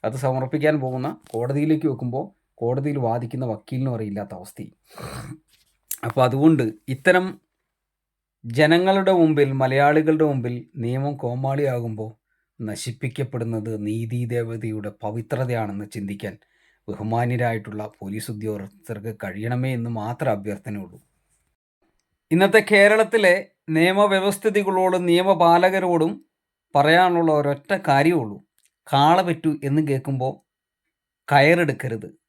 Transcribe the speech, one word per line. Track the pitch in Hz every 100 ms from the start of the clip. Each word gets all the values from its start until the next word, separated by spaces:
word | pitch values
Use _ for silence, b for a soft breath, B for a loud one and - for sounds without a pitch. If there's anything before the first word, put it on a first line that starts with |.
അത് | 110
സമർപ്പിക്കാൻ | 131 131 131 131 151 147 151
പോകുന്ന | 131 127 135 - _
കോടതിയിലേക്ക് | 113 123 139 151 151 156
വെക്കുമ്പോൾ | 131 123 123 202 _ _
കോടതിയിൽ | _ 117 127 143 143
വാദിക്കുന്ന | 120 117 120 123 127
വക്കീലിനും | 107 - 131 131
അറിയില്ലാത്ത | 117 110 101 101
അവസ്ഥയും. | 92 90 - - _ _ B B B B 320 _ _ _ _ _ -
അപ്പോൾ | 120 123
അതുകൊണ്ട് | 127 135 151 156 113 107 -
ഇത്തരം | 131 - 180 185 - _ _ _ _ _ _ _ _ _ _
ജനങ്ങളുടെ | 123 120 151 170 185 196 190
മുമ്പിൽ, | 185 160 147 143
മലയാളികളുടെ | 135 131 135 143 151 156 156
മുമ്പിൽ | 156 131 120 123 - 160
നിയമം | 117 131 139 139
കോമാളിയാകുമ്പോൾ | 123 123 135 135 143 123 117 107 110 - _ _ _ _
നശിപ്പിക്കപ്പെടുന്നത് | 107 104 - 120 135 117 131 120 113 113 107 110 104
നീതിദേവതയുടെ | 110 113 123 120 120 113 113 113 110 104 101
പവിത്രതയാണെന്ന് | 107 113 110 127 127 120 107 98 104
ചിന്തിക്കാൻ | - 101 101 104 87 _ _ _ _ -
ബഹുമാന്യരായിട്ടുള്ള | - 107 113 120 120 120 113 101 107 104 _
പോലീസ് | 98 104 -
ഉദ്യോഗസ്ഥർക്ക് | 107 110 104 98 _ - 104 107 107
കഴിയണമേ | 101 95 113 123 131
എന്ന് | 127 117
മാത്രം | 117 107 123 135
അഭ്യർത്ഥനയുള്ളൂ. | 101 101 98 - 104 92 - _ _ _ _ _ _ _ _ _ _ _ _ _
ഇന്നത്തെ | 160 190 214 208
കേരളത്തിലെ | 208 202 214 220 226 196 180 - _ -
നിയമവ്യവസ്ഥിതികളോടും | 160 170 190 208 196 190 196 220 202 196 185 185 185 175
നിയമപാലകരോടും | 170 185 185 170 170 185 190 185 170 160 202 _ _ _ _ _
പറയാനുള്ള | 143 147 165 180 175 165
ഒരൊറ്റ | 151 143 139 _ 190 -
കാര്യമുള്ളൂ, | 139 147 175 113 101 _ _ _ _ -
കാള | 139 147 175
പറ്റു | 175 165 160 147
എന്ന് | 139 143 151
കേൾക്കുമ്പോൾ | 135 135 135 127 - _ _ _ _ _ _ _ _ -
കയറെടുക്കരുത്. | 143 143 175 160 123 131 113 98 -